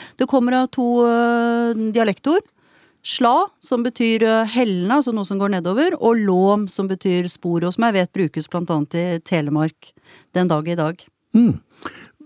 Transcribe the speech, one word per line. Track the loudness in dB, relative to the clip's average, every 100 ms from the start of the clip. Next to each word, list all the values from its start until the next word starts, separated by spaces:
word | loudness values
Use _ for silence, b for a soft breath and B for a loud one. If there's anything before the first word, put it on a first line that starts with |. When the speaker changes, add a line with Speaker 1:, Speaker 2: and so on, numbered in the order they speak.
| B -6
Speaker 1:
Det | 0
kommer | 2 2 0
av | 0
to, | -2 0 2
eh, | 2 2 2 2 0 0 -2 -2 -2
dialektord. | 0 0 0 0 0 -2 b b b b b
Sla, | -10 0 2 2 0 _
som | -6 -4
betyr, | -2 -2 0 2
eh, | 2 2 0
hellende, | 0 0 0 0 0
altså | 0
noe | -4 -4
som | -2
går | 0
nedover, | 0 0 0 0 0
og | 2 2
låm, | 2 2 4 2 -2
som | -4 -4
betyr | -4 -2 -2 -2
spor, | -6 -4 -2 -2
og |
som | 0
jeg | 0
vet | 0 0
brukes | -2 -2 -4 -6
blant | -6 -2
annet | -2 -2 -4
i | -2 -4
Telemark | -4 -4 -2 -2 -2 -4 -20 b b b b
den | -2 0
dag | 0 -2
i | -4
dag. | -4 -6 -16 _ _ 2
Speaker 2:
Mm. | 4 0 -8 B B B B B